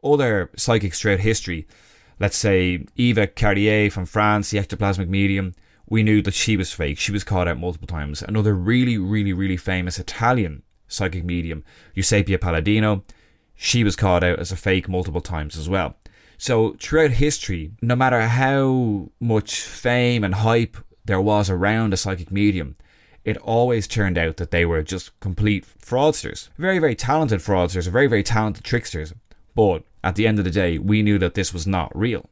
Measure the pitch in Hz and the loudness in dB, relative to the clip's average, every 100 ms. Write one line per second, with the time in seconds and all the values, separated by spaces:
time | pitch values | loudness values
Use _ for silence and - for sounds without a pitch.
0 | 143 147 127 104 87 - - 113 98 - | 2 2 2 0 -2 -4 0 2 0 -2
1 | 107 98 104 110 - 85 - - _ _ | 0 2 2 0 -2 -8 -10 -20 _ _
2 | _ - 101 - 110 95 90 90 - - | _ -4 -2 0 2 2 2 -2 -6 0
3 | 120 107 101 - 107 98 107 107 104 98 | 2 4 0 2 2 4 2 4 2 -2
4 | 90 110 107 104 98 104 98 95 101 95 | -4 0 2 2 0 -2 -4 -2 -2 -2
5 | 90 98 98 98 92 90 _ _ - 110 | -2 0 0 0 -4 -10 _ _ -2 2
6 | 110 107 101 - - 107 90 - 76 73 | 4 4 2 -2 0 0 -2 -4 -6 -4
7 | - 101 - 95 87 71 87 82 - 82 | -4 -4 -2 -2 0 -2 -6 -8 -8 -8
8 | 73 73 - 107 107 98 90 123 123 113 | -6 -8 -4 0 2 2 2 2 2 0
9 | 92 107 101 92 95 90 - 92 90 90 | 0 0 0 -2 -2 -2 -2 -4 -4 -6
10 | 90 - 117 127 92 71 _ _ _ - | -10 -2 0 2 0 -6 _ _ _ -6
11 | 95 87 85 87 82 78 - - - - | -4 -4 -4 -4 -4 -10 -14 -20 -12 -4
12 | 92 104 95 92 92 82 80 107 110 101 | 0 2 2 0 0 0 2 2 2 0
13 | - - _ _ _ - - 123 107 - | -4 -20 _ _ _ -8 -2 2 2 2
14 | 101 90 87 87 85 92 - 95 87 92 | 2 4 2 0 -4 -6 0 0 0 -4
15 | 90 78 - 82 76 80 78 95 76 - | -4 -6 -6 -8 -8 -8 -4 -2 -2 -6
16 | - _ _ - - 117 110 - - 156 | -20 _ _ -12 -2 0 0 -2 -2 2
17 | 156 113 147 143 - 90 78 - 117 123 | 4 4 2 0 -6 -6 -8 -6 -2 2
18 | 131 120 113 120 131 139 135 131 120 101 | 4 4 2 2 2 2 2 2 0 -2
19 | - _ 120 110 - - - - 123 123 | -6 _ 0 0 0 -8 -10 -4 0 2
20 | 123 120 98 98 110 117 117 - - _ | 2 2 0 0 2 2 0 -6 -20 _
21 | - 95 101 104 98 90 98 110 110 95 | -2 0 2 2 2 0 2 2 0 0
22 | 101 92 82 98 104 92 69 - _ _ | -2 -6 -4 2 2 2 -6 -12 _ _
23 | _ - - 107 - 113 123 117 98 113 | _ -12 -6 -6 0 2 2 0 -2 -2
24 | 98 87 82 78 85 87 85 82 76 92 | 0 0 -2 -4 -4 0 0 0 -4 -8
25 | - _ 98 87 107 101 - _ - 123 | -10 _ -8 0 0 0 -4 _ -4 0
26 | 151 151 - - - - 180 185 160 113 | 2 0 -6 -12 -16 -6 -2 2 2 0
27 | 120 151 151 104 - 98 87 92 85 104 | 0 0 2 -2 0 0 0 -2 -2 2
28 | 139 110 98 110 107 101 - - - 82 | 2 2 2 0 0 -4 -4 -4 -4 -10
29 | 78 85 _ - - - 104 82 - _ | -10 -14 _ -20 -10 2 2 2 -6 _
30 | - 90 110 107 92 90 90 85 87 104 | -4 0 2 2 0 0 0 0 2 2
31 | 107 104 87 101 92 90 82 95 80 - | 4 2 0 -2 -6 -6 -4 -2 -4 -4
32 | 113 110 - | -4 -4 -10